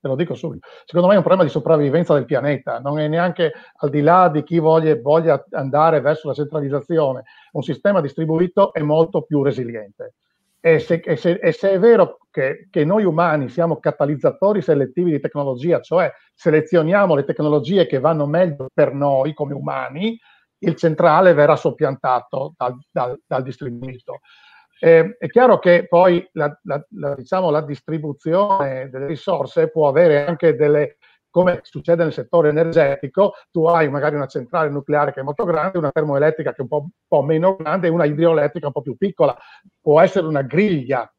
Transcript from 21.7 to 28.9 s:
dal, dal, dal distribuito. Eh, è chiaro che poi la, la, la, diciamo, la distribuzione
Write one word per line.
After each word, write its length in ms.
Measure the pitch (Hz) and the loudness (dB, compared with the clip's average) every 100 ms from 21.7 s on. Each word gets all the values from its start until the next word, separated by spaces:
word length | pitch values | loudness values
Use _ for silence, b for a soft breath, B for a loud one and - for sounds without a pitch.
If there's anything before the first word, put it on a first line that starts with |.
| - 147 131 131 123 - 135 147 _ | -2 -4 -2 -2 -2 -4 -10 -10 _
dal, 220 | 123 120 _ | -8 -8 _
dal, 280 | - 127 113 _ | -6 -6 -8 _
dal 160 | 135 | -8
distribuito. 800 | 131 131 139 120 131 123 - - b b b b b b | -8 -12 -14 -12 -14 -16 -18 -18 b b b b b b
Eh, 380 | 165 165 165 - | 4 4 4 -6
è 100 | 160 | -2
chiaro 300 | 233 254 190 | 2 4 4
che 300 | 180 175 180 | 4 2 4
poi 360 | 170 185 175 - | 4 4 2 -4
la, 220 | 165 147 147 | -6 -6 -6
la, 240 | 190 147 - | -10 -10 -10
la, 240 | 214 147 135 | -10 -8 -8
diciamo, 340 | 131 190 180 | -4 -2 0
la 120 | 151 | -2
distribuzione 1300 | 143 143 - 160 147 139 160 175 208 196 139 131 135 | -4 -12 -8 -8 -8 -8 -2 0 0 0 -2 -6 -10